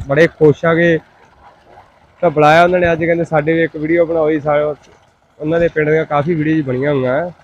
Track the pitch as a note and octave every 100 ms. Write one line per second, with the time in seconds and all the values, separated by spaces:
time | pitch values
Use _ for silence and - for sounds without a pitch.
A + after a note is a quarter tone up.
0 | C#3 C#3+ E3 - D#3 C3+ E3 E3 E3+ D#3+
1 | - _ _ _ - _ _ - _ _
2 | _ _ F3 D3 D3+ E3 F3 F3+ E3+ E3
3 | E3 E3+ E3+ D#3 D3 E3 D#3+ D#3+ D3+ E3+
4 | D#3+ E3 D3+ D#3 D3 D3 D3+ C#3+ _ _
5 | _ _ _ _ D3+ E3 E3+ D#3 D3+ D#3
6 | D3+ D3 D3+ E3 D3+ D#3+ C3+ B2 C#3+ C#3+
7 | B2+ C3+ F3 -